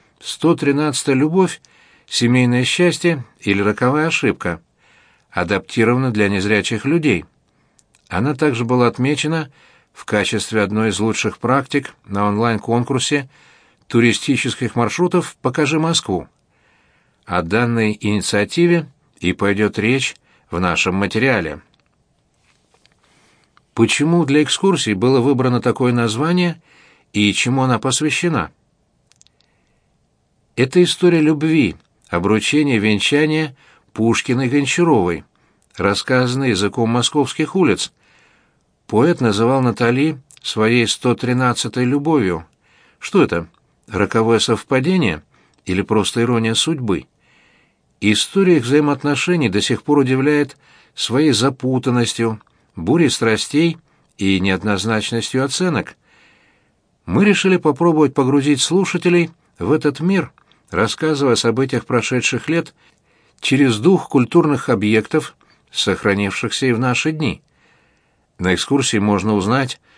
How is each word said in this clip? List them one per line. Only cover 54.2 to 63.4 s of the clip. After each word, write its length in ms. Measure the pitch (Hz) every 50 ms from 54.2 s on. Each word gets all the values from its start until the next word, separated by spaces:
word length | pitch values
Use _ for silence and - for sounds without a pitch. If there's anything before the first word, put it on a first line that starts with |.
| 101 98 98 95
неоднозначностью 1040 | 92 98 95 92 82 107 104 95 92 110 113 107 104 - - 117 110 - - 131 131
оценок. 500 | 139 135 - 180 180 160 113 82 - - _ _ _ _ _ _ _ _ _ _ _ _ _ _ _ _ _ _ _ _ _ _
Мы 180 | - 85 117 196
решили 340 | 208 196 - - 196 185 175
попробовать 540 | 175 160 147 - 170 170 165 156 156 139 135
погрузить 480 | - 135 127 139 143 135 143 147 131
слушателей 720 | - - 160 190 190 - - 175 - 180 175 175 170 170 - _ _ _ _
в 140 | - 87 98
этот 300 | 143 156 - 151 139 -
мир, 320 | 156 175 196 190 151 - - _ _ _ _ _ _ _
рассказывая 640 | - 82 104 110 - - 156 156 156 139 143 135 117
о 20 |
событиях 500 | 107 - 117 113 117 135 131 - 120 -
прошедших 640 | - 127 120 110 - 131 127 120 - - 120 - -
лет 260 | 156 170 160 - - _ _ _ _ _ _ _ _ _ _ _ _ _